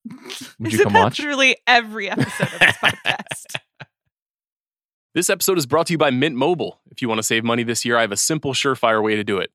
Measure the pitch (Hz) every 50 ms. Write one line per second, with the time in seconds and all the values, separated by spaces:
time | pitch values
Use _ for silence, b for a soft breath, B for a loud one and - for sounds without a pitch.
0 | - 226 B B B 359 B B 254 B B - 113 110 - 339 415 - - 906
1 | - - - - 302 294 285 262 277 254 - - _ 233 247 240 226 214 214 220
2 | 196 185 196 - - - - - 196 - - - 180 - - - - 147 147 -
3 | - - 156 - - - - - - - - - - _ _ - 147 - _ _
4 | _ _ _ _ _ _ _ _ _ _ _ _ _ _ _ _ _ _ _ _
5 | _ _ - 160 180 - 196 180 - 196 185 170 139 120 147 160 165 - 170 156
6 | 156 143 123 127 143 156 127 123 139 170 180 147 107 87 - _ _ _ - -
7 | 127 117 110 110 110 - 117 113 113 117 117 120 117 117 113 - - 117 120 117
8 | 113 104 101 - - - 160 151 - 139 127 - - 139 127 - - 113 110 110
9 | 107 107 107 107 104 110 101 90 85 -